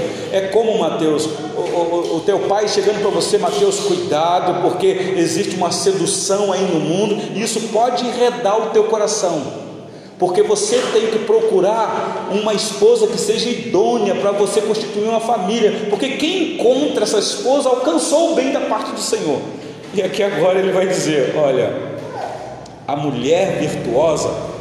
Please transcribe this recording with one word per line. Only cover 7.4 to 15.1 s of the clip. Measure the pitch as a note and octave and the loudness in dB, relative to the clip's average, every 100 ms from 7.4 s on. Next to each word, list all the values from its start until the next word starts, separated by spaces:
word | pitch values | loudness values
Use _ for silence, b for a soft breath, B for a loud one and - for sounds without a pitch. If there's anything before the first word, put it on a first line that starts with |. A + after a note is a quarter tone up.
isso | A3 A3 A3 | -4 -4 -2
pode | G#3+ B3+ B3 | 0 2 0
enredar | B3 A#3 A#3+ - G3 A3 | -2 0 0 2 0 0
o | A3 | 2
teu | G#3+ | 2
coração, | G3+ G#3+ G#3+ - - - - - - - B B B - | 2 2 0 0 0 -2 -4 -10 -12 -16 B B B -2
porque | F3+ F3+ | 0 2
você | G#3+ G#3 - B3 - | 2 2 2 0 2
tem | G#3+ A3 | 2 2
que | A3 | 0
procurar | - A3 A3 F#3+ F#3+ A3+ G#3 - - - - | 2 2 4 4 2 2 0 -2 -4 -6 -2
uma | G3+ G#3+ | -2 0
esposa | G3+ - - G#3+ A#3+ G#3 | 0 -2 4 4 6 2
que | - | 0
seja | G3 A3 A#3+ | 0 0 -2
idônea | A3+ - F3 A#3 A#3+ G3+ | -2 0 2 2 2 0
pra | F3 G3+ | 0 0
você | G3+ G3 G#3+ | 2 2 2
constituir | G#3+ G#3+ - G#3 | 0 0 -2 -2
uma | A3 | 0